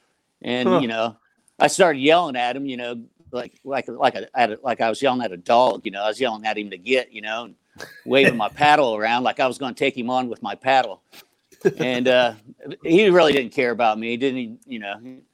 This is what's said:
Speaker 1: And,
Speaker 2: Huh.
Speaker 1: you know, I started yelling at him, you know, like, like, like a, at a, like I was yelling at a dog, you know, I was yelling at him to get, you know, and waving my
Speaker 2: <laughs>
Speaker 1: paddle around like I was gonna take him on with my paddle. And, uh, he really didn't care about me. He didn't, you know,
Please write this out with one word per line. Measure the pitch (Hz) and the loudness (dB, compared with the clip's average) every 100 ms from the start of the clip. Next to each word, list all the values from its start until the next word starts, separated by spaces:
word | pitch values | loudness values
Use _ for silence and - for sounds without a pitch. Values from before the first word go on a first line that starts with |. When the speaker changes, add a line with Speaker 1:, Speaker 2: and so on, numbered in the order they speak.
| _ _ _ _ | _ _ _ _
Speaker 1:
And, | - 123 127 | -6 -2 2
Speaker 2:
Huh. | 180 | 2
Speaker 1:
you | 123 | 0
know, | 113 117 110 _ _ _ - | -2 -4 -6 _ _ _ 0
I | 139 | 2
started | - 180 139 | 4 4 4
yelling | 139 165 165 127 | 4 4 2 -2
at | 120 131 | -4 -4
him, | 139 | -8
you | 123 | -8
know, | 120 120 113 _ _ | -8 -10 -14 _ _
like, | 120 120 _ | -10 -10 _
like, | 135 135 117 | -6 -6 -6
like | 120 135 117 | 0 0 0
a, | 104 131 | -6 -2
at | 117 | -2
a, | 107 | -4
like | 135 110 | -8 -4
I | 113 | -4
was | 107 | -2
yelling | 135 123 | -2 -2
at | 117 | -6
a | 90 | -8
dog, | - 120 127 98 110 | 0 2 2 -2 -8
you | |
know, | 98 | -6
I | 107 | -4
was | 107 | -2
yelling | 127 110 110 | -4 -4 -6
at | 107 | -6
him | 104 | -8
to | 92 | -10
get, | 92 131 120 | -2 -2 -2
you | 107 | -10
know, | 107 110 120 | -10 -10 -10
and | - _ - - - 120 | -18 _ -20 -20 -14 0
waving | 131 139 120 | 4 4 2
my | 104 | -4
Speaker 2:
<laughs> | |
Speaker 1:
paddle | - 147 151 131 107 | 2 4 4 2 0
around | 110 120 | -2 0
like | 123 104 | 0 0
I | 135 | -2
was | 120 | -2
gonna | 135 117 | -8 -2
take | 139 127 | -2 -2
him | 117 | -4
on | 127 123 | -2 -4
with | 107 | -6
my | 104 101 | -10 -4
paddle. | 131 135 120 92 _ - _ _ _ _ 196 - | 2 2 2 -6 _ -20 _ _ _ _ -2 0
And, | 123 123 123 | -2 0 4
uh, | 127 120 107 - - 147 - | 4 4 -2 -16 -20 -18 -10
he | 165 165 214 | 2 4 6
really | 175 160 | 6 6
didn't | 143 117 | 4 0
care | - 123 | -2 0
about | 113 117 107 | 2 0 0
me. | 117 | -4
He | 120 | -2
didn't, | 135 127 113 120 - | -2 -2 -8 -12 -14
you | 120 | -12
know, | 101 104 123 131 _ | -10 -12 -14 -20 _